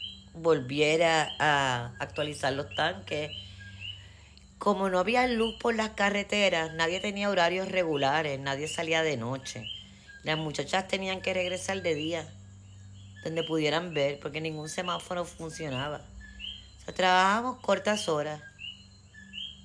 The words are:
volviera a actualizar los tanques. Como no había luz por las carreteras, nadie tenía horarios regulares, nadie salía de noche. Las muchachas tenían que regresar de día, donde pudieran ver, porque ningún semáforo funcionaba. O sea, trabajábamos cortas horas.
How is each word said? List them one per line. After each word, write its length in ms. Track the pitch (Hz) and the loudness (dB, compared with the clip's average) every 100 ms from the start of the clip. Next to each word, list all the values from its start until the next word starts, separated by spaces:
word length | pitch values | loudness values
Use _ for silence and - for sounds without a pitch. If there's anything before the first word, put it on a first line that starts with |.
| - - - | -14 -14 -16
volviera 1000 | 165 165 151 127 143 147 160 170 160 147 - | 0 4 4 2 2 4 6 6 4 2 2
a 540 | 151 143 135 123 120 - | 4 4 4 0 -2 -8
actualizar 540 | 139 - 151 143 143 | -6 -4 -4 -2 -2
los 200 | 135 143 - | 0 -2 -2
tanques. 560 | 156 190 - 151 151 - - - - - - - - - - - - - | -2 -2 -6 -6 -4 -8 -14 -14 -16 -12 -12 -12 -16 -20 -20 -20 -20 -2
Como 300 | - 202 190 | 0 2 2
no 100 | 180 | 2
había 260 | 185 247 254 | 4 4 4
luz 300 | 233 226 220 | 2 0 0
por 140 | 240 | -2
las 160 | 220 214 | 0 -2
carreteras, 840 | 214 202 202 196 208 196 170 160 | 0 0 0 0 2 4 4 0
nadie 260 | 160 165 180 | 0 0 0
tenía 300 | 202 202 202 | -2 -2 0
horarios 400 | 190 170 185 190 | 4 4 2 0
regulares, 680 | 185 170 147 135 151 151 135 | 0 2 2 2 2 0 -2
nadie 280 | 139 139 151 | -2 -2 -4
salía 340 | - 165 160 | -4 0 2
de 160 | 160 135 | 2 0
noche. 480 | 113 131 - 107 110 - - - - - | -2 -4 -6 -10 -10 -12 -16 -20 -20 -8
Las 140 | - 156 | -2 -2
muchachas 500 | 156 143 147 190 190 | -2 -4 0 0 0
tenían 340 | 190 190 185 | -2 -2 -2
que 120 | 190 | 0
regresar 480 | 185 180 180 - 190 | 0 0 -2 -2 -2
de 140 | 175 147 | 0 0
día, 360 | 156 165 151 - - - - - - - - - | 0 -4 -6 -14 -20 -20 -20 -20 -20 -20 -18 -10
donde 180 | 156 160 | -4 -4
pudieran 520 | 156 160 151 151 180 | 0 2 2 2 0
ver, 260 | 151 143 143 | 0 0 0
porque 220 | 156 143 | -6 -6
ningún 280 | 160 156 156 | -6 -6 -6
semáforo 560 | - 180 170 - 175 165 | -6 -4 -4 -4 -4 -6
funcionaba. 760 | - 165 156 156 127 143 143 - - - - - - - - | -8 -10 -8 -6 -4 -4 -8 -12 -16 -16 -14 -12 -14 -16 -16
O 40 | - | -8
sea, 80 | |
trabajábamos 680 | - 185 185 190 214 247 247 | 2 6 8 6 4 0 -2
cortas 460 | - 190 202 208 190 | 2 2 4 0 2
horas. 320 | 151 147 151 - - - - - - - - - - - - | 0 0 -6 -12 -14 -14 -14 -18 -20 -20 -20 -14 -12 -12 -14